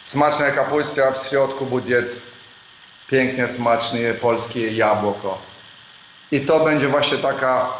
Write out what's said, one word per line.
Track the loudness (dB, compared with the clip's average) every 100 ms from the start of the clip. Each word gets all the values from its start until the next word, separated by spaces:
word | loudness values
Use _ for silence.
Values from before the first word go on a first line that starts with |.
Smaczna | -4 0 2 2 0
kapusta, | 0 0 0 0 2 0
w | 0 -2
środku | 0 0 -2 -4
będzie | -4 0 0 0 -10 -16 -20 -20 -20 -20 -20 -20 -20 -2
pięknie | 0 2 0 -2
smaczne | 0 2 2 0 -2 -2
polskie | 0 0 0 -2 -4 -2
jabłko. | 2 2 2 0 -2 -6 -8 -12 -20 -20 -20 -20 -20 -20 -20 -4
I | -2
to | 2 4
będzie | 4 2 2
właśnie | 2 0 0
taka | -2 0 0 2 0